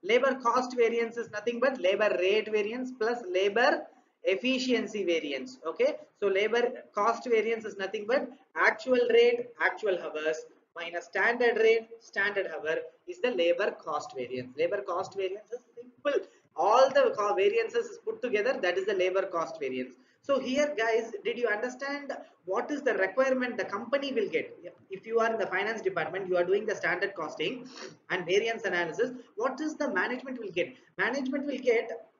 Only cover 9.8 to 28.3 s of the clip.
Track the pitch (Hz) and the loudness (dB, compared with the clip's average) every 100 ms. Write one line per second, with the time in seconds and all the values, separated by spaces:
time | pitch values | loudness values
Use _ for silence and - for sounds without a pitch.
9.8 | 214 175 160 151 156 156 - _ _ - | -2 -2 -4 -4 -2 -4 -8 _ _ -12
10.8 | 170 175 - 196 208 240 240 208 220 226 | -8 -8 -6 0 0 4 2 6 6 6
11.8 | 226 - - 208 202 202 170 156 151 160 | 2 -18 -10 -2 0 0 -4 -4 -2 -2
12.8 | 160 _ - 180 - 175 170 175 214 220 | -4 _ -16 -2 -2 2 2 4 0 -2
13.8 | 170 147 - 131 120 127 127 143 170 202 | -6 -6 -6 -8 -6 -6 -8 -2 -2 -2
14.8 | 196 180 190 196 190 202 - 247 _ - | -4 -6 -4 -4 -4 -4 -10 -14 _ -20
15.8 | 247 _ 285 277 - _ _ - 185 233 | -20 _ -2 -2 -4 _ _ 0 4 6
16.8 | 262 285 247 208 208 185 202 226 226 240 | 6 6 4 2 0 4 4 4 0 -2
17.8 | - - - 220 247 202 214 262 180 180 | -4 -8 -8 -6 -2 0 0 0 0 0
18.8 | 190 196 185 185 185 170 160 - 135 127 | 0 2 2 2 -2 -2 -4 -6 -6 -4
19.8 | 123 - _ _ - 277 233 262 294 294 | -8 -12 _ _ 0 0 2 0 0 0
20.8 | 226 226 226 214 214 233 240 311 254 254 | 2 2 0 -6 -6 -2 -2 0 -4 -6
21.8 | 277 285 277 226 - _ - 196 262 285 | -8 -8 -8 -12 -12 _ -4 -4 -2 -2
22.8 | 247 208 190 - 262 254 247 208 185 202 | 0 0 0 2 2 2 0 -4 -4 -6
23.8 | 226 277 277 226 196 160 123 - - - | -2 -2 0 -2 0 -2 -4 -12 -18 -20
24.8 | _ 190 220 226 226 220 180 185 208 220 | _ -14 -2 2 2 0 -2 -2 -2 -2
25.8 | 185 175 156 190 190 180 175 202 214 196 | -2 -2 -4 -4 0 2 4 2 0 -2
26.8 | 165 175 196 - 156 - 165 262 - - | -2 -2 -2 -4 -8 -4 -6 -6 -12 -14
27.8 | - - _ 180 165 | -16 -18 _ -4 2